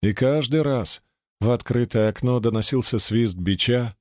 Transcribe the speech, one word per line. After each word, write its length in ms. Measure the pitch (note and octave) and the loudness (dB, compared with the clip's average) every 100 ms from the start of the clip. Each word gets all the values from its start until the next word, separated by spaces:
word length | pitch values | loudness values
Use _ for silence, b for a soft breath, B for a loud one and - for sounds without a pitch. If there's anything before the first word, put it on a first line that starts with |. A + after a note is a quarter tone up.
И 100 | C#3+ | 0
каждый 500 | - C3 D3 B2+ D3+ | 2 2 2 0 0
раз 400 | D3 C3 F#2+ - _ _ _ _ | 0 0 -2 -4 _ _ _ _
в 100 | G#2 | 0
открытое 580 | A#2+ - A#2+ A#2+ A2+ G#2+ | 0 0 0 0 2 0
окно 320 | G#2+ B2+ B2 | 0 0 0
доносился 580 | A#2 A2 A2 C3 A#2 A2+ | 0 0 0 0 0 0
свист 400 | - G#2+ A#2 F2+ | 0 0 0 0
бича 580 | F2+ G2 - A#2+ A#2+ - | -2 0 0 0 -2 -10